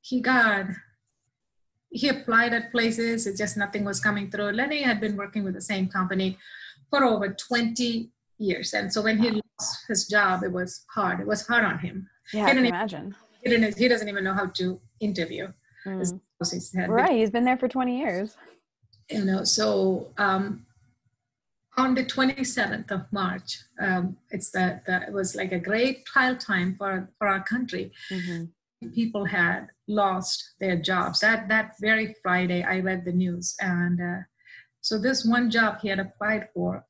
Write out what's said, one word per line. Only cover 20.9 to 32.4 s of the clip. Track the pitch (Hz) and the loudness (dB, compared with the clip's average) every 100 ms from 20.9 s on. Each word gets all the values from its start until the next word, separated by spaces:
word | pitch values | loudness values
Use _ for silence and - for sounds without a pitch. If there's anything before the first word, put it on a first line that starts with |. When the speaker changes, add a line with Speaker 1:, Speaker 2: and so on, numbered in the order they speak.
| _ _ _ _ _ _ _ _ - | _ _ _ _ _ _ _ _ 0
Speaker 1:
on | 262 254 | 2 2
the | 254 | 0
twenty-seventh | - 262 269 254 - 202 208 - | 2 0 2 -2 -2 -2 -4 -4
of | 190 - | -6 -4
March, | 202 185 185 - - - - | -2 -2 -4 -8 -12 -14 -4
um, | 196 185 180 185 _ | 0 0 0 -6 _
it's | 196 - | -6 -4
the, | 190 180 180 - | 0 0 -2 -2
the, | 180 - | -2 -2
it | |
was | 196 185 202 | -4 -2 -4
like | 190 | -4
a | 180 | -4
great | 180 214 254 277 - | 0 2 2 0 0
trial | 269 254 254 | 2 4 0
time | - 190 180 185 | -2 0 0 -2
for, | 196 185 185 _ | -4 -4 -6 _
for | 208 | 0
our | 196 | 0
country. | 190 240 247 185 - - - | -2 -4 -2 -4 -8 -12 -8
Speaker 2:
Mm-hmm. | 190 175 170 165 _ _ _ 233 | -6 -4 -6 -8 _ _ _ -6
Speaker 1:
People | 233 226 208 202 | -2 -2 -2 -2
had | 190 175 190 - _ - | 2 2 0 -6 _ -4
lost | 208 202 185 185 - - _ | 2 2 2 -4 -6 -8 _
their | 190 175 | 0 0
jobs. | 170 185 180 175 | 0 0 0 2
That, | 214 220 190 | 2 2 2
that | 220 214 - | 0 0 -4
very | 208 220 214 - | 0 2 0 -4
Friday, | 185 180 | 0 2